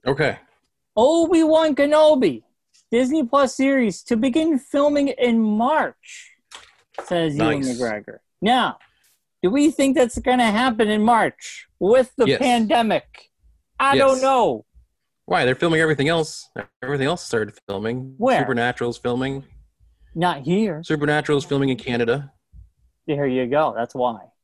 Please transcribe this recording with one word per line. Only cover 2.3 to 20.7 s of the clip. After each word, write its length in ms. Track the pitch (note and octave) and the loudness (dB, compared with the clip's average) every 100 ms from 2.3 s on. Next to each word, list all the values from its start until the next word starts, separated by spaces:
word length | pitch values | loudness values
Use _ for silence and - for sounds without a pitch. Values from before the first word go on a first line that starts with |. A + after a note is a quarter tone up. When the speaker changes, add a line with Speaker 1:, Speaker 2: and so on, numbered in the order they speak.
| A#2 _ _ _ _ _ | -2 _ _ _ _ _
Speaker 2:
Disney 320 | A#3 B3+ D#4 | 0 0 0
Plus 320 | A#3+ C#4 C4 - | 0 0 0 0
series 480 | C4+ C#4 A3+ - | 0 2 0 -4
to 140 | - A#3 | -4 0
begin 420 | C4 D#4 D#4+ C#4 | 0 0 0 -2
filming 480 | - C#4+ D4 D4 C#4 | -2 0 2 2 -2
in 300 | - B3 A3+ | 0 0 2
March, 960 | G#3+ G#3 A#3+ D4+ F3 - - - - _ _ - - _ _ - - | 0 0 0 0 -2 -8 -20 -20 -20 _ _ -20 -20 _ _ -16 -6
says 320 | F3 E3 C#3+ | -2 -2 0
Ewan 240 | A2+ A2+ | -2 0
Speaker 1:
Nice. 180 | C3 A#2+ | -4 -4
Speaker 2:
McGregor. 380 | A#2+ G#2 - - _ _ | -4 -6 -12 -20 _ _
Now, 360 | G3 B3 F#3 - _ _ _ _ _ _ | 0 2 0 -6 _ _ _ _ _ _
do 80 | F3+ | -2
we 220 | C4 D4 | 2 0
think 240 | C#4 C4+ C4+ | 2 0 2
that's 220 | A#3+ - | 0 -2
gonna 320 | B3 B3 A#3 | -2 0 2
happen 380 | G#3 B3+ A3 G#3+ | 0 0 0 0
in 140 | G#3+ | 2
March 640 | G#3+ A#3 D#3+ - - - - _ | 2 2 0 -4 -20 -20 -20 _
with 320 | F3+ B3+ B3 - | 2 2 2 0
the 100 | G#3+ | 0
Speaker 1:
Yes. 120 | C3 | 2
Speaker 2:
pandemic? 920 | B3+ A#3+ G#3+ A#3 A3+ D#3+ - - _ _ _ _ _ - | 2 0 2 0 2 -2 -4 -20 _ _ _ _ _ -2
I 160 | C4+ C4+ | 0 4
don't 180 | C4+ C4 | 4 2
Speaker 1:
Yes. 60 | |
Speaker 2:
know. 420 | C4+ C4+ G3 A2+ _ - _ _ _ _ - | 2 2 0 -2 _ -20 _ _ _ _ -4
Speaker 1:
Why? 200 | F3 B2+ | 0 0
They're 100 | B2+ | 0
filming 240 | E3+ D#3+ | 0 2
everything 300 | D#3+ C#3+ C#3 | 0 0 0
else. 400 | E3+ D#3 - - - - _ | 0 -2 -10 -16 -16 -16 _
Everything 240 | B2+ C#3+ C3+ | -8 -2 -2
else 160 | - | -4
started 340 | - A#2 G#2 - - | -4 -4 -4 -10 -10
filming. 480 | G2 A2 B2+ C3 C3+ | -6 -6 -6 -10 -4
Speaker 2:
Where? 220 | B3 G#3 | 0 0
Speaker 1:
Supernatural's 560 | A#2+ A#2+ A#2+ B2 A#2+ A#2 | 0 -2 -2 -2 -6 -4
filming. 480 | B2 B2 C3 C#3 C#3 - _ _ _ _ _ | -4 -4 -4 -8 -12 -20 _ _ _ _ _
Speaker 2:
Not 280 | E3 F3 C#3+ | -4 -4 -2
here. 420 | C3 F#3 A3 | -2 -2 -2